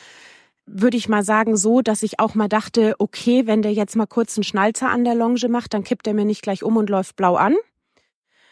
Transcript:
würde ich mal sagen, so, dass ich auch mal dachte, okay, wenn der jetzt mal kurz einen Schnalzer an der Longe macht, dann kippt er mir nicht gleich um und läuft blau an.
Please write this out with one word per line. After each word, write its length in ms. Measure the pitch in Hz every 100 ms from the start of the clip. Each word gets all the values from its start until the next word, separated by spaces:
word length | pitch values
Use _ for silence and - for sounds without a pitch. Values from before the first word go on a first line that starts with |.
| - - - - _ _ -
würde 320 | 202 240 240
ich 120 | 208
mal 140 | 214
sagen, 340 | 196 214 226 214
so, 240 | 208 247
dass 220 | 233 214
ich 160 | 220 -
auch 160 | 214 220
mal 120 | 208
dachte, 480 | 214 - 233 220 -
okay, 480 | 214 - 240 247 226
wenn 140 | 220
der 120 | 208
jetzt 220 | 208 202 226
mal 100 | 208
kurz 320 | - 220 -
einen 60 |
Schnalzer 460 | 196 196 208 220 262
an 140 | 240
der 120 | 240 233
Longe 340 | 233 240 233
macht, 240 | 240 -
dann 100 | 208
kippt 240 | 185 240 220
er 60 |
mir 120 | 208 208
nicht 160 | 208
gleich 220 | 208 196
um 140 | - 220
und 120 | 208
läuft 260 | 196 185 -
blau 200 | 185 180
an. 200 | 196 359 - _ _ _ _ _ _ _ _